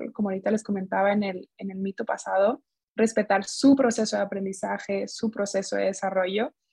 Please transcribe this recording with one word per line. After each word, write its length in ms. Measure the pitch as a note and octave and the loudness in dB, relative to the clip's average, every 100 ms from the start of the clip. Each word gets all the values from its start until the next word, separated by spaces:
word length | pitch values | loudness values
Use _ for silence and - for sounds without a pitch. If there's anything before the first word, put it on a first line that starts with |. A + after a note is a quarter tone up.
| A3+ | -6
como 180 | - G3+ | -4 -2
ahorita 200 | F#3+ G3+ | 0 0
les 140 | G#3+ | -2
comentaba 480 | - G3 F#3+ F#3+ G3 | -2 -4 -2 2 4
en 100 | G3+ | 2
el, 260 | G3+ F#3 - _ | 0 -6 -12 _
en 120 | G3 | -10
el 80 | F#3+ | -6
mito 260 | G3 G3 | -6 -4
pasado, 560 | A3+ - G3 F#3+ G3+ C#4+ _ _ _ - | -6 -6 0 2 2 0 _ _ _ 0
respetar 480 | A3 A3 G#3 G3 | 2 2 2 0
su 320 | G3 - C#4 C#4 | 0 4 6 6
proceso 400 | B3 A3+ A3 G#3 | 4 2 -2 0
de 60 | |
aprendizaje, 840 | G3 G3 F#3+ F#3+ G3+ G3+ - G3 G3+ | -2 -4 -6 -6 -6 -6 -4 -4 -4
su 240 | - A3+ | -4 -4
proceso 460 | A3 G3+ G3 G3 G3+ | -2 -2 -2 -2 0
de 80 | |
desarrollo. 680 | G3 G3 F#3+ F#3+ F#3 G3 C4 - _ | 0 0 -2 0 0 0 -4 -6 _